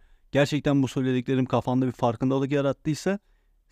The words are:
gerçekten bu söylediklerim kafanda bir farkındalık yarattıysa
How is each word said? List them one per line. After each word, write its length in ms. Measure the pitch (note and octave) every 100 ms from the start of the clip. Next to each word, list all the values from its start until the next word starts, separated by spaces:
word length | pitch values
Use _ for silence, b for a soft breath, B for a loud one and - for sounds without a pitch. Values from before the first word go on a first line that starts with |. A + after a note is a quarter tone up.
| _ _ _
gerçekten 520 | C3+ C#3 D3 D3+ C#3
bu 40 | B2+
söylediklerim 580 | - C3 B2+ B2 C3 B2+
kafanda 420 | B2 B2 B2+ C3
bir 40 |
farkındalık 600 | - B2 A2+ C3 C3+ C3+
yarattıysa 680 | C#3 C#3 C3 - D3+ - G3+ _ _ _ _ _